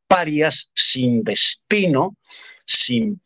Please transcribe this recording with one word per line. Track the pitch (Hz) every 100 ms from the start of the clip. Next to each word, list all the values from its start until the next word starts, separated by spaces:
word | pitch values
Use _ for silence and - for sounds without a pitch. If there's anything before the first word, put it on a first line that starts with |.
| -
parias | 185 160 151 156 147 -
sin | - - 131 123 117
destino, | 113 - - - - 214 185 135 185 - _ - - -
sin | - - - 240 220 196